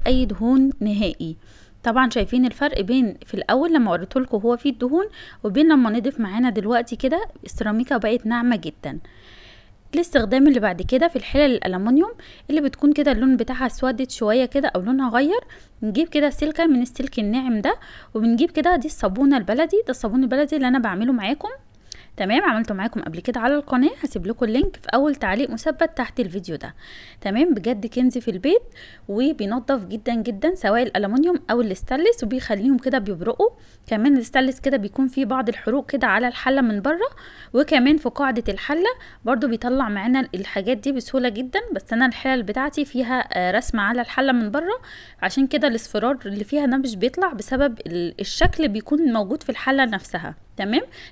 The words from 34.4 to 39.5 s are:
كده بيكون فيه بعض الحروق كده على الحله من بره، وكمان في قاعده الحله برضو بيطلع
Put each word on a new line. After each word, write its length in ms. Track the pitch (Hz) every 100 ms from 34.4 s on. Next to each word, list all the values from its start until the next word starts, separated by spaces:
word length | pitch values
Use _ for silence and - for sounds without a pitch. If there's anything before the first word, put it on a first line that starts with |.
| 262 262
كده 180 | 269 269
بيكون 300 | 196 - 262
فيه 180 | 262 269
بعض 240 | 262 226
الحروق 420 | - - 277 -
كده 160 | 269 233
على 200 | 202 247
الحله 340 | - 262 269
من 200 | 240 202
بره، 280 | 240 330 508 - - - -
وكمان 440 | 240 302 285 254 302
في 120 | 240
قاعده 440 | - 269 233 226
الحله 360 | 190 - 311 415 508 - - 220
برضو 220 | 254
بيطلع 420 | 254